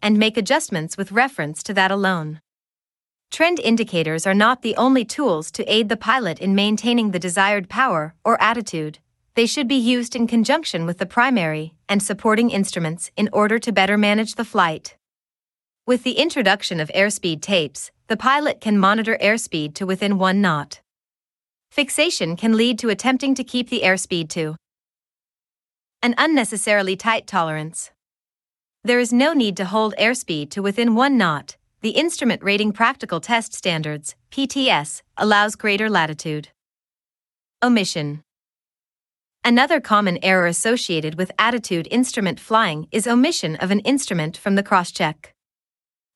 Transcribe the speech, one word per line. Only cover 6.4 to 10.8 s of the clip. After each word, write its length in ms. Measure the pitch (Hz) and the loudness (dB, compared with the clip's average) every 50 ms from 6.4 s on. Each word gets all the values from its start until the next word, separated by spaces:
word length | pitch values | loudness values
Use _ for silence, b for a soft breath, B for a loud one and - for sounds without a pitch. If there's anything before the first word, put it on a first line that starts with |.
| 165 196 196 | -2 0 2
maintaining 560 | 202 202 208 214 208 - 240 240 240 220 208 | 2 2 2 0 0 0 0 0 2 0 0
the 80 | 180 180 | -2 -2
desired 500 | 170 180 170 202 190 202 208 202 180 - | -4 -2 0 0 2 2 2 0 -2 -4
power 460 | - 233 269 254 185 160 151 156 - _ _ | -2 -2 0 0 0 -2 -2 -4 -10 _ _
or 160 | 220 233 - | 0 2 4
attitude. 600 | 190 214 233 240 208 - - 160 151 151 156 - _ _ _ _ _ _ _ | 2 2 2 0 -4 -6 -6 -6 -6 -6 -10 -14 _ _ _ _ _ _ _
They 100 | 233 233 | 0 2
should 240 | 220 - 302 277 226 | 2 0 -2 0 0
be 60 | 277 | 0
used 420 | 262 226 233 254 240 240 240 - | 2 2 2 0 0 -2 -4 -4
in 100 | 247 233 | -2 -2
conjunction 600 | 226 240 226 214 - 277 330 311 - - 170 | 0 2 2 2 2 2 0 0 -4 -4 -4